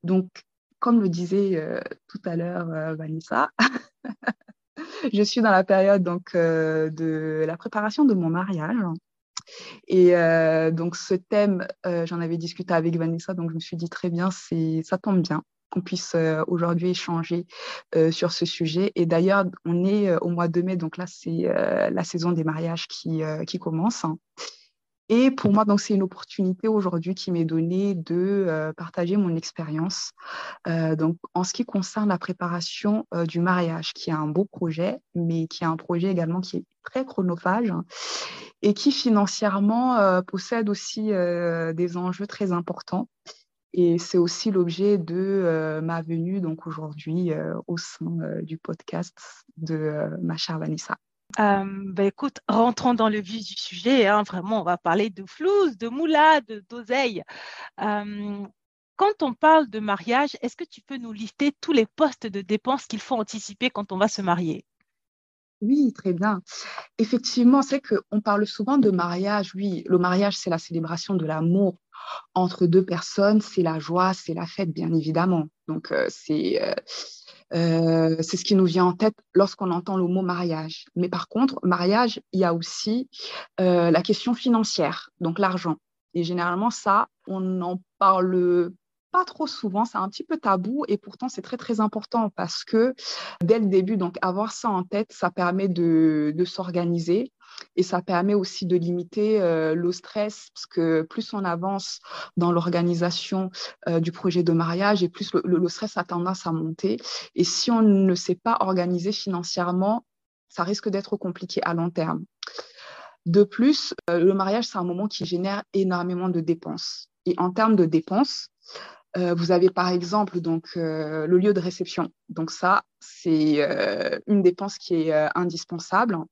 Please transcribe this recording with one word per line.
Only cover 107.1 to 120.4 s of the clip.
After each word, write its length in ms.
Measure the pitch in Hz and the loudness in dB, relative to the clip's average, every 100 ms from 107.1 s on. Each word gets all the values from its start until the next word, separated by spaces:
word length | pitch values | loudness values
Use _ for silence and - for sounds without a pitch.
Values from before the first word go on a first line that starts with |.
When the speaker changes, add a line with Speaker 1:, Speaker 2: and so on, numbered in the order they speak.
| - - | -12 -10
Speaker 1:
Et 100 | - | 0
si 260 | 180 - - | 0 2 2
on 120 | 226 | 6
ne 320 | 220 196 190 | 6 8 6
s'est 260 | 175 - 185 | 2 -2 -2
pas 140 | 226 226 | 0 0
organisé 520 | 190 185 175 180 180 | 2 0 0 0 -2
financièrement, 920 | 208 - 180 170 - 175 180 190 233 _ _ _ _ _ | -4 -4 -4 -4 -4 0 0 2 0 _ _ _ _ _
ça 160 | - | -6
risque 240 | 175 202 220 | -4 -2 -2
d'être 280 | 196 202 208 | -4 -4 -6
compliqué 440 | 185 180 180 196 | -6 -8 -6 -4
à 120 | - | -2
long 160 | 170 170 | -2 -2
terme. 340 | 170 160 160 175 _ - - - - - - - _ - | -2 -4 -4 -8 _ -16 -16 -18 -18 -20 -20 -20 _ 0
De 180 | 175 | 4
plus, 500 | 208 - 247 302 - - - | 4 4 2 2 -2 -8 -2
euh, 80 | 170 | 2
le 160 | 180 | 4
mariage, 300 | 196 190 214 | 2 0 0
c'est 140 | 240 202 | -2 -4
un 60 | |
moment 220 | 175 175 208 | -4 -2 -4
qui 180 | - 160 | -6 -6
génère 360 | 175 190 202 - | -4 -2 -4 -4
énormément 540 | 196 185 180 180 180 185 | -2 0 0 -2 -2 -2
de 120 | 175 | -2
dépenses. 680 | 160 165 165 160 - - - _ | 0 -2 -4 -10 -10 -12 -18 _
Et 100 | - 175 | -4 0
en 140 | 180 | 0
termes 240 | 180 220 208 | 2 4 6
de 80 | |
dépenses, 640 | 165 160 160 190 277 - - _ _ - - - _ 180 | 6 4 2 0 2 0 -12 _ _ -18 -18 -20 _ -2
euh, 180 | 175 | 0
vous 180 | 170 170 | 0 4
avez 180 | 180 180 | 6 4
par 180 | 185 180 | 4 0
exemple 520 | 180 170 208 196 175 | 0 0 0 0 -2